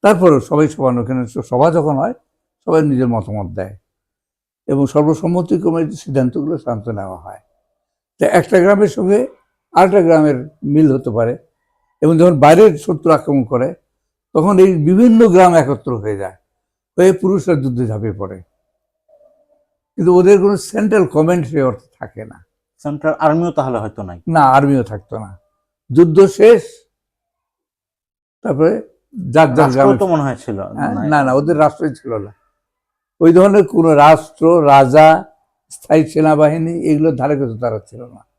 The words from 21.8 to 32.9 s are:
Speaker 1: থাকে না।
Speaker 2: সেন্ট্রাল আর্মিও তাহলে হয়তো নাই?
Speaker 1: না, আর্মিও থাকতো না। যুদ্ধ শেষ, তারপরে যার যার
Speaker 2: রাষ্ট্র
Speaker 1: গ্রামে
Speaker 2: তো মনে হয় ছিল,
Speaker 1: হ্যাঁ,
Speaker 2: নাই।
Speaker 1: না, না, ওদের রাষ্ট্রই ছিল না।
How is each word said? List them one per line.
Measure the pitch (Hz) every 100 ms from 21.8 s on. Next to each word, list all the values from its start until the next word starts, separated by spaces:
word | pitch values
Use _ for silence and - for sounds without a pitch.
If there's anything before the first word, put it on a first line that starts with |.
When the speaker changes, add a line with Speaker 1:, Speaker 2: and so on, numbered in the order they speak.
| _ _
Speaker 1:
থাকে | 113 -
না। | 110 - _ _ _ _
Speaker 2:
সেন্ট্রাল | 147 147 156 156
আর্মিও | 147 156 170
তাহলে | 156 131 123
হয়তো | 107 -
নাই? | 98 87 -
Speaker 1:
না, | 165
আর্মিও | 139 131 143 135
থাকতো | 113 107 _ 113
না। | 104 98 _ _ _ _ _
যুদ্ধ | 123 170 160 196
শেষ, | - 214 233 - - _ _ _ _ _ _ _ _ _ _ _ _ _ _ _ _
তারপরে | - 135 160 226 - _ _
যার | 247 180
যার | 131 160 127
Speaker 2:
রাষ্ট্র | 151
Speaker 1:
গ্রামে | 131 135 135
Speaker 2:
তো | 190
মনে | 165
হয় | 139 120
ছিল, | - 101
Speaker 1:
হ্যাঁ, | 95 107 143
Speaker 2:
নাই। | - 147
Speaker 1:
না, | 151
না, | 135
ওদের | 131 147 156
রাষ্ট্রই | 151 147 160
ছিল | 127 135 113
না। | 101 107 _ _ _ _ _